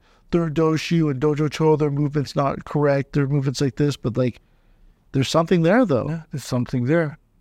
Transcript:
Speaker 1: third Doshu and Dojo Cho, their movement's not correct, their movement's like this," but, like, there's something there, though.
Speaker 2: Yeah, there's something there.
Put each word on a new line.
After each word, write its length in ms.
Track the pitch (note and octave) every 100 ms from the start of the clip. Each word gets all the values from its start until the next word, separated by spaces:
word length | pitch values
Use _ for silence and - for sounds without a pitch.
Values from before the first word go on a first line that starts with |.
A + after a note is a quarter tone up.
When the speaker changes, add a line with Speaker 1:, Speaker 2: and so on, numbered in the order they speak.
| _ _ _
Speaker 1:
third 240 | F3 E3 C#3+
Doshu 560 | D#3+ D#3 - E3+ D#3
and 100 | B2+
Dojo 300 | D3+ D3 D3+
Cho, 240 | - D#3 D3+
their 160 | D3+
movement's 440 | C#3+ D3 D3 B2+ C#3+
not 300 | C#3 - -
correct, 480 | D3 D3 C#3 -
their 140 | D3 C3+
movement's 340 | C#3+ C#3 B2+
like 140 | C#3 -
this," 200 | D3 -
but, 200 | A#2+ B2
like, 220 | B2+ - _ _ _ _ - _ _
there's 180 | C3+ C3
something 320 | E3 E3 F3+
there, 220 | E3 A#3 G#3+
though. 220 | A#2+ C#3+
Speaker 2:
Yeah, 120 | E3 -
there's 140 | C#3 -
something 400 | B2+ A#2+ B2+ A#2+
there. 340 | E3+ D3+ D#3 _ _